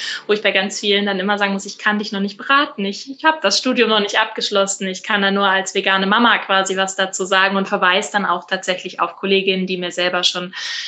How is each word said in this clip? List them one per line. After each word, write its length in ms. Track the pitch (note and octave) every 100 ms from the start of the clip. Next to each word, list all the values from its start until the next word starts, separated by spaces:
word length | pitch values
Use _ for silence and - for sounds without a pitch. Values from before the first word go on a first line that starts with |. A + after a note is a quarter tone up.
| - - -
wo 60 |
ich 100 | G#3
bei 80 | G#3
ganz 300 | G3 G3 -
vielen 260 | G#3 G3+ G3+
dann 140 | F#3+
immer 180 | F#3+ G3+
sagen 140 | G3+
muss, 120 | G3
„Ich 140 | G3 -
kann 220 | G#3+ G#3
dich 100 | G#3
noch 80 | G3+
nicht 180 | G3 -
beraten, 480 | - C#4 D4 -
ich, 240 | G3 G3+ -
ich 160 | C4+
habe 140 | D#4+ D#4+
das 160 | G3 F#3+
Studium 320 | C4 B3 A3
noch 100 | G#3+
nicht 180 | G3+ A3
abgeschlossen, 680 | A3 - F#3 G3+ G3 - F#3+
ich 160 | F#3
kann 180 | - G#3
da 80 | G3
nur 160 | G3 G3
als 260 | F#3+ F#3+
vegane 320 | G3+ G3 F#3+ F#3+
Mama 320 | G#3 A#3+ G3
quasi 380 | - F#3+ F#3+ F#3+
was 200 | F#3+ -
dazu 280 | F#3+ -
sagen“ 320 | F#3 F#3+ G3 G3
und 120 | F#3+
verweise 420 | G3+ F#3 F#3 G#3
dann 160 | G#3 F#3
auch 220 | F3+ -
tatsächlich 500 | F#3+ F#3 F3+ F#3 -
auf 160 | E3+
Kolleginnen, 540 | - G3 G3 F#3+ F#3+ F#3
die 80 | F3+
mir 160 | F3
selber 320 | E3 F3+ F3+
schon 300 | F3+ F3+ F3+ - - -